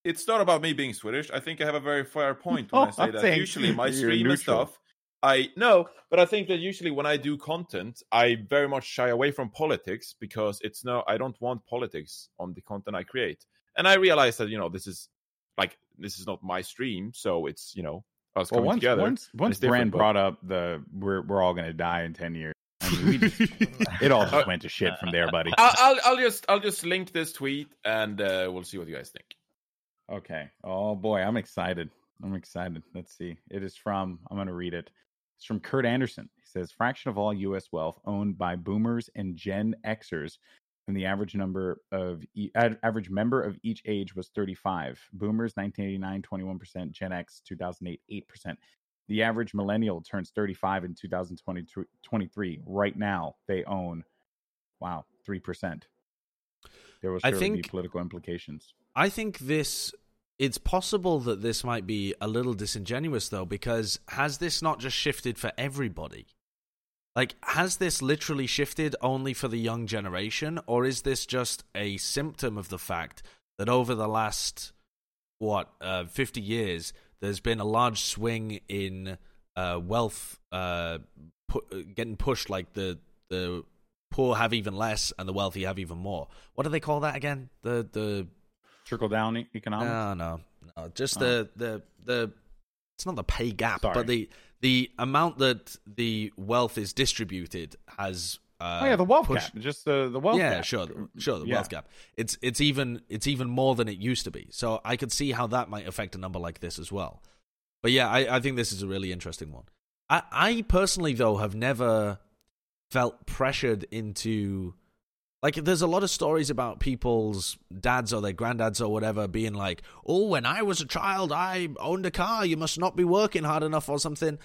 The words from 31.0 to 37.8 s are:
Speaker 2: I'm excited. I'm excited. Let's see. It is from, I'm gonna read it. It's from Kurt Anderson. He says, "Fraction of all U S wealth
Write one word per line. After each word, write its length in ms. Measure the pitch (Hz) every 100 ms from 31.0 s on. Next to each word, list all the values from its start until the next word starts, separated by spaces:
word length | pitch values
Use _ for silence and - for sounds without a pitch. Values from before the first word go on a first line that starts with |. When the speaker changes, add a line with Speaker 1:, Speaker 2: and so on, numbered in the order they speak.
| 107 101
Speaker 2:
I'm 160 | 98 117
excited. 540 | - - 90 85 78 _ _ -
I'm 100 | 98
excited. 480 | 95 - 87 90 80 -
Let's 200 | 95 -
see. 220 | - 87 82 -
It 120 | 98
is 140 | 95 -
from, 420 | 107 98 92 87 -
I'm 80 | 98
gonna 160 | 95
read 180 | 87 90
it. 160 | 85 - _ _ _ _ _
It's 80 |
from 160 | - 107
Kurt 240 | - 135
Anderson. 460 | 120 127 123 - - _
He 60 | _
says, 260 | 92 87
"Fraction 380 | - 120 - 131
of 80 | 101
all 160 | 104
U 200 | 101 98
S 140 | 95 -
wealth 300 | 82